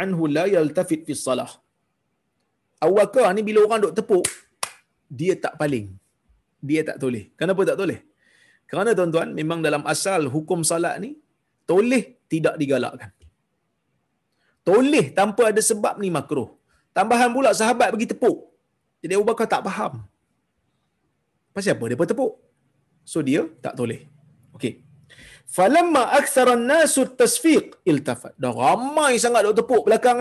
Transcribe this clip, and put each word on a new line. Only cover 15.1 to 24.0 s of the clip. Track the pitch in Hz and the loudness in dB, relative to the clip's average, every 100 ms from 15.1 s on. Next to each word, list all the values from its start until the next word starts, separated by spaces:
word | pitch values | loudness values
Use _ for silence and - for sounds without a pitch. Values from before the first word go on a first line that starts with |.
| 185 | 0
tanpa | 208 208 220 | 0 2 2
ada | 214 220 | 2 0
sebab | 214 208 - | -2 -4 -4
ni | 196 156 | -4 -4
makruh. | - 143 104 _ _ _ _ - | -4 -6 -6 _ _ _ _ -2
Tambahan | 208 240 247 247 | 2 2 2 2
pula | 269 180 | 2 2
sahabat | 220 240 220 | 0 2 0
pergi | 214 233 | 0 -6
tepuk. | - 233 - - _ _ _ _ _ | 0 0 0 -8 _ _ _ _ _
Jadi | 165 190 | -4 0
Abu | 208 | 0
Bakar | 226 220 | -2 -2
tak | 160 202 | -2 -4
faham. | 185 - 131 - _ _ _ _ _ _ _ _ _ _ _ _ _ _ - | -6 -8 -10 -18 _ _ _ _ _ _ _ _ _ _ _ _ _ _ -6
Pasal | 196 120 | -4 -2
apa | 113 | -4
dia | 123 175 | -2 -2
tepuk? | 233 262 - _ _ _ _ _ _ - | -2 -4 -6 _ _ _ _ _ _ -10
So | - 131 | -6 -2
dia | 156 330 - | -2 -2 -8
tak | - - | -12 -8
toleh. | 120 - | -8 -8